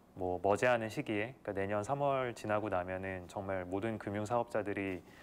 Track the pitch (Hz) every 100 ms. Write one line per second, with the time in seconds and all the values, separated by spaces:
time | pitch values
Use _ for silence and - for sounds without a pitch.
0 | - - 90 90 98 101 123 120 110 151
1 | 131 104 113 131 - 98 98 104 104 139
2 | 143 135 127 110 107 104 107 95 90 92
3 | 95 92 87 107 98 95 90 98 113 107
4 | - 101 107 120 117 113 101 101 98 92
5 | - -